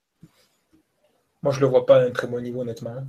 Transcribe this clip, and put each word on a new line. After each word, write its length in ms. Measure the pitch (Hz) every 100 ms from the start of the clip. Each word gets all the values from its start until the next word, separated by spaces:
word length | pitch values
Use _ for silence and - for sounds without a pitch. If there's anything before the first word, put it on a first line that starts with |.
| _ _ - _ _ _ _ _ _ _ _ _ _ _
Moi, 100 | 143
je 80 | 135
le 60 | 135
vois 180 | 123
pas 120 | 123 135
à 80 | 123
un 40 |
très 160 | - 117
bon 120 | 120
niveau, 200 | 123 120
honnêtement. 340 | 120 113 117 123